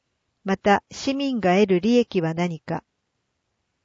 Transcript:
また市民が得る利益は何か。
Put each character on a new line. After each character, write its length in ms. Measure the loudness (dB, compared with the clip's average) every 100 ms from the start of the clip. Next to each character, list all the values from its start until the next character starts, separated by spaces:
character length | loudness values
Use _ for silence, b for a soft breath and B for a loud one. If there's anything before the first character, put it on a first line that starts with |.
| _ _ _ _
ま 140 | -6 -2
た 260 | 2 0 -2
市 240 | -8 -6
民 260 | -4 -4 -2
が 140 | 2
得 120 | 2 4
る 140 | 2
利 160 | 2 2
益 240 | 2 -2
は 140 | -2
何 260 | -2 -4 -6
か。 240 | -8 -10 -10 _ _ _ _ _ _ _ _ _